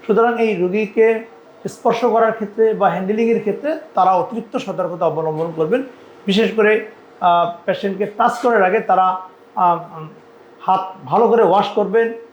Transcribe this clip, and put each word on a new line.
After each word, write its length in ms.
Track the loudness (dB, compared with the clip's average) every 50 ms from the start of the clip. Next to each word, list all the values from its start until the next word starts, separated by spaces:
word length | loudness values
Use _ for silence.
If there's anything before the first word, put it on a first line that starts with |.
| -2
সুতরাং 320 | 0 2 2 2 2 0 0
এই 180 | 0 -2 0
রোগীকে 680 | 0 -2 -2 0 -2 -4 -2 0 2 2 2 2 0 -6 -12 -20 -20 -20 -20 -20 -12 -12 -12
স্পর্শ 360 | -12 -2 -2 -2 0 2 0
করার 280 | 2 2 2 2 2
ক্ষেত্রে 420 | 0 -2 -8 -8 0 2 2 2 2
বা 160 | 2 0 0
হ্যান্ডেলিংয়ের 500 | 0 0 -2 -2 0 0 2 2 0 0
ক্ষেত্রে 380 | 0 -4 -4 -4 -4 -6 -6 -6 -8 -6 0
তারা 160 | 2 2 4
অতিরিক্ত 460 | 4 2 0 -2 -6 -10 -10 -8 -8
সতর্কতা 500 | -8 -8 -6 -6 -4 -4 -6 -4 -2 -2
অবলম্বন 460 | -2 -2 -2 -4 -4 -4 -4 -4 -4 -2
করবেন। 260 | -4 -2 0 0 -2 -2 -6 -14 -20 -20 -20 -20 -10 -4
বিশেষ 260 | 0 2 2 2 0 2
করে, 300 | 2 2 2 2 0 -2 -8 -18 -20 -20 -20 -10 0
আহ, 320 | 2 2 4 4 2 0 -4 -6 -4
পেশেন্টকে 420 | -4 -4 -2 -4 -6 -4 -4 -6
টাচ 320 | -6 -2 0 0 0 0 0
করার 200 | 0 2 2 4
আগে 180 | 4 4 2 0
তারা, 400 | 0 2 2 2 2 2 0 -2 -8 -14 -20 -20 -20 -12 -2
আহ, 500 | 0 2 2 2 0 -4 -12 -16 -16 -16 -16 -18 -20 -20 -20 -20 -20 -20 -20 -20 -10
হাত 340 | -2 0 0 0 -2 -8 -12 -16 -6
ভালো 240 | -2 2 2 4 4
করে 140 | 4 4
ওয়াশ 260 | 4 4 4 2 0 0
করবেন 440 | -2 -2 -2 0 0 0 0 0 -4 -10 -16 -20